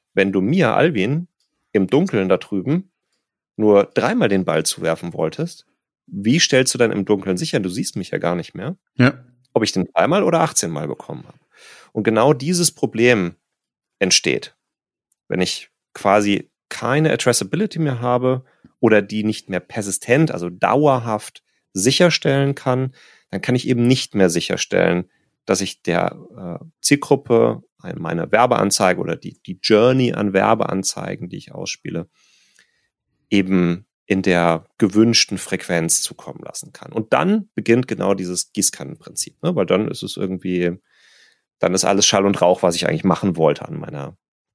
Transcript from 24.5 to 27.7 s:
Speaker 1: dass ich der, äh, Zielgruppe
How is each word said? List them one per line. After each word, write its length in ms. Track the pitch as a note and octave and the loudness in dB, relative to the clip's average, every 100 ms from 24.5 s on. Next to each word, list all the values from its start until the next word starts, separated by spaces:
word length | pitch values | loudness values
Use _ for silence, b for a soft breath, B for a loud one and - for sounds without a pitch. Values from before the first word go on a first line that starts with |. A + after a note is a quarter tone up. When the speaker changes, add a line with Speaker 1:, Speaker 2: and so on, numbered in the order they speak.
| F#2 - F#2 F2+ F2 F2+ _ _ _ | -6 -2 0 2 0 -4 _ _ _
Speaker 1:
dass 160 | - F#2+ | -4 -2
ich 220 | F#2+ - | -2 -8
der, 800 | - E2+ F2+ - - A#2 F2+ E2+ | -4 -2 -2 -6 -20 -16 -12 -12
äh, 40 | - _ | -14 _
Zielgruppe 840 | - C#3+ - C3+ - A#2 A#2 A2 _ | 0 0 2 0 2 2 2 0 _